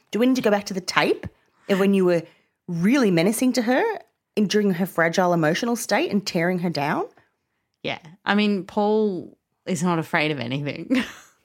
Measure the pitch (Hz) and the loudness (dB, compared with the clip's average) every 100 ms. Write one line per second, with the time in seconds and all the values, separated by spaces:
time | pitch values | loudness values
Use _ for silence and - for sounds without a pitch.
0 | _ 208 247 262 233 202 - 185 - - | _ 0 2 2 2 0 -2 -8 -2 0
1 | 180 - - _ _ _ - 196 196 196 | 0 0 -6 _ _ _ -2 0 4 4
2 | 180 170 160 _ _ _ - 170 185 285 | 4 2 -2 _ _ _ -8 -2 2 4
3 | 214 170 180 226 254 254 220 262 453 415 | 4 4 2 2 0 0 0 0 0 -4
4 | - _ _ - 196 208 202 170 185 - | -12 _ _ -2 0 2 0 0 -2 0
5 | 170 170 180 175 151 170 233 233 - 208 | 0 2 2 2 2 0 -2 -4 -2 -2
6 | 349 202 - 180 170 185 175 147 143 247 | 0 -2 -2 -2 0 -2 -2 -2 -2 -4
7 | 453 _ _ _ _ _ _ _ 151 - | -6 _ _ _ _ _ _ _ -10 -10
8 | 156 175 - 202 208 202 185 214 208 214 | -14 -12 -2 2 2 0 -4 -2 0 2
9 | 214 175 - - _ _ - 175 180 165 | 0 -2 -10 -18 _ _ -6 -2 0 0
10 | 156 170 151 143 117 139 143 143 165 254 | -2 -2 -2 -2 -4 -4 -6 -6 -2 -2
11 | - - - _ | -2 -10 -20 _